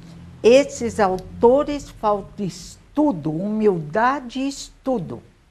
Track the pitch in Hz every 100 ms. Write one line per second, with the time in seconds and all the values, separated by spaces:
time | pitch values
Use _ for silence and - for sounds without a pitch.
0 | - - - - 214 254 277 - 233 -
1 | 196 185 - 175 233 269 285 285 - -
2 | 214 208 165 - 196 - - - _ -
3 | 302 170 143 156 202 214 214 180 151 208
4 | 240 285 254 254 269 277 - - - 247
5 | 151 113 - _ _